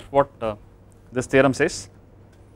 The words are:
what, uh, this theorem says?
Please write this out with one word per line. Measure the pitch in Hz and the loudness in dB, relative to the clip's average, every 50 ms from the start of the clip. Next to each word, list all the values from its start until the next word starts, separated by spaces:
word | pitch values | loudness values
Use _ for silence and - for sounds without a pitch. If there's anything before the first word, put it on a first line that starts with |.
| - - | 0 0
what, | 139 139 139 - - - | 0 0 0 0 -4 -8
uh, | 117 110 104 - - - - - - - - - - - | -8 -8 -8 -10 -14 -20 -20 -20 -20 -20 -20 -20 -20 -10
this | - 123 117 | -6 -6 -4
theorem | - - 135 135 135 123 | 2 2 4 4 4 2
says? | - 143 185 - - - - - - - - - - - - - - - - - | 0 -2 -2 -4 -6 -14 -18 -20 -20 -20 -20 -20 -20 -20 -20 -20 -20 -20 -20 -20